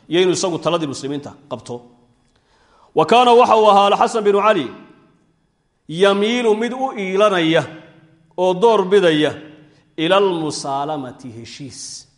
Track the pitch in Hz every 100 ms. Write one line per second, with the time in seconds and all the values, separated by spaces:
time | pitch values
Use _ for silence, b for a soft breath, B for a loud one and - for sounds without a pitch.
0 | _ 165 180 165 185 160 165 170 151 127
1 | 135 143 104 - _ 123 - 120 - _
2 | _ _ _ b b b b b b 147
3 | 160 233 247 240 233 220 214 196 202 202
4 | 226 226 202 202 208 196 120 95 - _
5 | _ _ _ _ _ _ _ _ - 160
6 | 196 196 208 247 233 214 233 254 262 214
7 | 185 190 214 185 160 160 135 - - _
8 | _ _ _ - 185 180 233 214 185 202
9 | 175 156 147 113 - - b b b -
10 | 160 196 196 170 151 147 147 139 143 151
11 | 127 - 127 110 113 - 139 - - -
12 | -